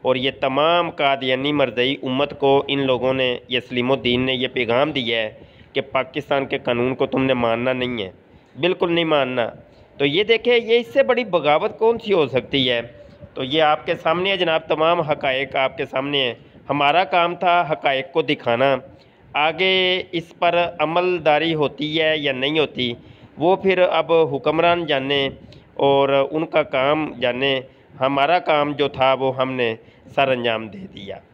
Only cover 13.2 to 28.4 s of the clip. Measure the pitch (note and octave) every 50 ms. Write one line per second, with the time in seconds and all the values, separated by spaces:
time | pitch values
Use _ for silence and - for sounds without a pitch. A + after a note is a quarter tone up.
13.2 | - - - D#3+ D3+ C3+ C#3+ D#3+ D#3 D3+ D3+ D#3 D3+ F3 E3+ E3 - E3 E3 F3
14.2 | F#3 G3 G3 F3+ F3+ E3 D#3+ D#3+ D#3+ - D#3+ D3+ D#3+ E3 F3 F3 D#3 D3+ D3 -
15.2 | - C#3 C3 C3 C#3 B2+ - C3+ C3+ B2+ C3 - C#3 B2+ - C3 C3+ C#3+ C#3+ C#3
16.2 | C3 A#2+ A2+ - - - - - - - C#3+ C#3+ C#3+ C#3+ D3+ F3 F#3+ C#3+ G3 F3
17.2 | E3+ E3+ F3 E3+ G3 F3 F3 F3 E3+ D3+ D#3 - - D3 C3+ C3 C3 - - D#3+
18.2 | D3+ C3+ D3 - - B2 A#2 A#2+ C3 C#3 C3+ B2+ - - - - - _ _ _
19.2 | - - - C#3+ D3 D#3+ D#3+ D#3+ F#3+ F#3+ F#3+ F#3+ F#3 F#3 F#3 F#3 F3 - - E3+
20.2 | E3 - - - F3+ F3 E3+ F3 F3 E3+ - - D3+ D3+ E3 F3 F3+ F#3 F3+ E3+
21.2 | D3 D#3 D3 D3 D#3+ E3 E3 D3+ D3 C3 - - D3+ D3+ D3+ D#3+ D#3+ D#3 D#3 D#3
22.2 | C#3+ C#3+ C3 B2 C3+ C#3+ D#3 D#3+ C#3+ - - B2+ B2+ A#2+ A#2 - - - - -
23.2 | - - - - C#3+ F3 F#3+ F#3 F#3 F#3+ F#3 F3+ F3+ - D#3+ D#3+ D#3 D3 E3 E3
24.2 | D#3+ C#3+ C#3 C#3 - D3+ D3+ D#3+ E3 F3 F3 F3 E3+ D3 D3 C3+ C3 C3+ C#3+ C#3
25.2 | C#3 C3+ A#2 - - - - - - - - - C#3 C#3 C#3 C#3 C#3 C3+ C#3 C#3
26.2 | C#3 - D3+ D#3 E3 E3 - D#3+ D3 - - C3 C3 C#3 D3+ D#3 D#3 - - B2
27.2 | B2+ B2 A#2+ B2+ C3+ C#3 C3+ C3 B2+ - - - - _ - - C3 C3+ C#3 C#3
28.2 | C#3 D3 F3 F3+